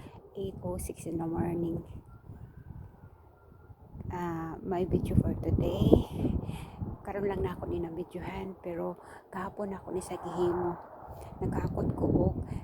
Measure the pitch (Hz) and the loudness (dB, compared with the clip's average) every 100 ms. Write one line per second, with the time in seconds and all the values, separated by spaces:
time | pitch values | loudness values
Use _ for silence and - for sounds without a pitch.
0 | - - - - 196 - 180 180 - - | -12 -16 -14 -6 -6 -4 -4 -4 -4 -6
1 | 165 165 165 165 170 170 170 170 - - | -4 -2 0 2 2 2 0 -2 -6 -14
2 | - - - - - - - - - - | -16 -20 -16 -16 -16 -16 -14 -14 -14 -18
3 | - - - - - - - - - - | -20 -20 -20 -20 -20 -20 -20 -20 -18 -12
4 | - 180 175 165 165 160 180 180 180 - | -8 -4 -4 -4 -6 -6 -4 -2 2 2
5 | - - 165 - - - 175 175 - - | 6 4 4 0 2 2 2 4 10 10
6 | - - - - - - - - - - | 10 0 0 0 -2 -8 -8 -8 -8 -6
7 | - 202 202 190 190 180 175 175 170 165 | -6 -2 0 0 0 -2 -4 -2 -2 -6
8 | 180 180 175 190 190 185 180 170 180 175 | -8 -6 -6 -6 -8 -8 -6 -4 -4 -6
9 | - - - 190 196 - 208 190 - - | -12 -18 -12 -8 -8 -6 -6 -6 -6 -6
10 | - 359 175 170 180 349 349 - - - | -6 -8 -6 2 2 2 0 -4 -10 -16
11 | - - - - - - - - - - | -14 -14 -14 -4 -2 0 0 0 0 2
12 | - - 185 - - - | 4 6 6 2 -4 -6